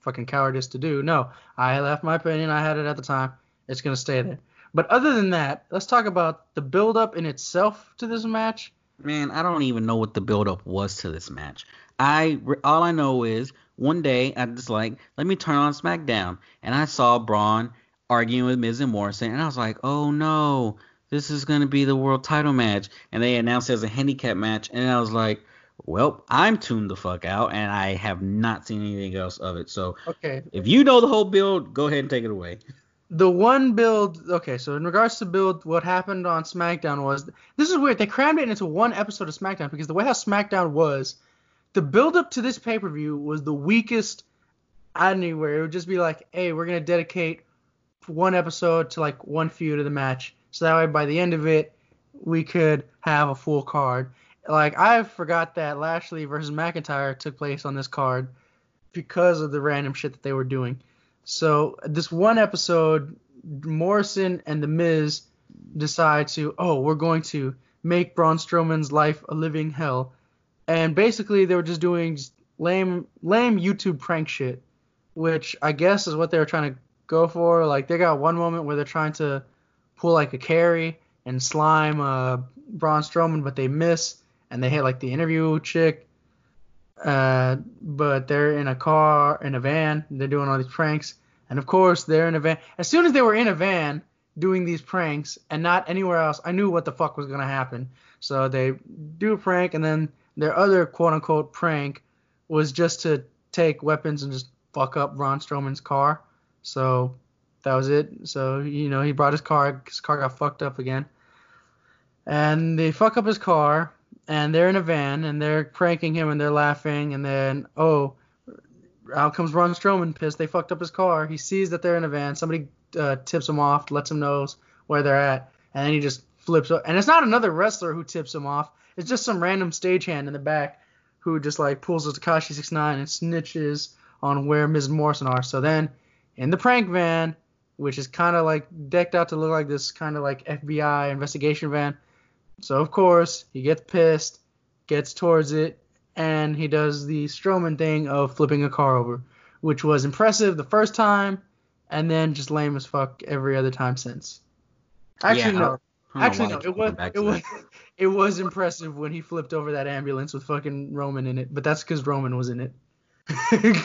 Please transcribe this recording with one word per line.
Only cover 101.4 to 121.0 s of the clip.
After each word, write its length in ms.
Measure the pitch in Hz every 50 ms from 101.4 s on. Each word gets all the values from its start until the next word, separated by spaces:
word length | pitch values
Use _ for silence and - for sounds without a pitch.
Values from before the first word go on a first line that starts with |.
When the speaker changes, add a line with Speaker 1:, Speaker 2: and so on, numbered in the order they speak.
| 143 139 -
Speaker 1:
prank 520 | - - 165 156 147 143 139 139 - _ _ _ _ _ _ _ _ _
was 240 | - 160 156 156 143
just 320 | 131 160 170 165 165 - -
to 220 | 165 151 135 127 - _ _ _ _
take 320 | - - 170 160 147 - 143
weapons 400 | 151 151 147 151 160 151 143 139
and 100 | 139 135
just 140 | 131 131 - _ _ _ _ -
fuck 240 | 143 135 131 -
up 200 | 151 143 139 143
Braun 240 | 135 143 135 139 143
Strowman's 400 | - - 151 143 139 135 135 -
car. 400 | - - 139 139 139 147 156 156 _ _ _ _ _ _ _ _ -
So 540 | - - 139 131 131 131 127 127 127 127 - _ _ _ _ _ _ _ _ -
that 100 | 135 135
was 140 | 131 131 135
it. 400 | 147 147 156 - - - - 156
So, 320 | - 143 135 131 135 139
you 280 | 143 147 147 143 151 143
know, 140 | 139 135 143
he 80 | 147
brought 220 | 139 135 147 139 143
his 80 | 151
car, 420 | - - 156 147 139 139 139 131 -
his 140 | - - -
car 180 | - - 147 143
got 200 | 139 127 127 -
fucked 240 | 151 143 139 - 156
up 160 | 139 131 135
again. 280 | 131 131 131 135 147 - _ _ _ _ _ _ _ _ _ _ _ _ _ _ _ _ _ _ _ _ _ _ _
And 520 | - 147 147 151 151 156 160 165 165 165 160
they 140 | 160 160 156
fuck 240 | - 214 220 214
up 100 | 247 202
his 120 | 214 214 214
car, 540 | - 190 170 156 151 147 147 160 165 156 - _ _ _ - - _ -
and 260 | 156 151 147 151 156
they're 140 | 165 175 185
in 80 | 190
a 40 | 196
van, 440 | 175 160 165 147 143 139 139 151 160
and 180 | 156 147 147 151
they're 220 | 151 151 156 147
pranking 500 | 151 - - 180 170 170 160 170 160 156
him, 160 | 165 160 151
and 100 | 147 147
they're 120 | 147 147 147
laughing, 600 | 147 147 147 147 147 - 156 147 147 147 147 139
and 120 | 139 143
then, 420 | 139 139 135 135 135 135 143 - - _
oh, 380 | - 156 160 156 143 143 135 131 _ _ _ _ _ _ - - - - _ _ _ _ _ _ _ _ - -
out 200 | 147 143 151 -
comes 160 | - 170 160
Braun 220 | 147 175 175 175 175
Strowman, 420 | - - 196 196 190 170 165 151
pissed 240 | - 160 156 147 -
they 80 | 160
fucked 240 | 156 - 180 165 -
up 80 | 180 160
his 140 | 175 165 -
car. 340 | -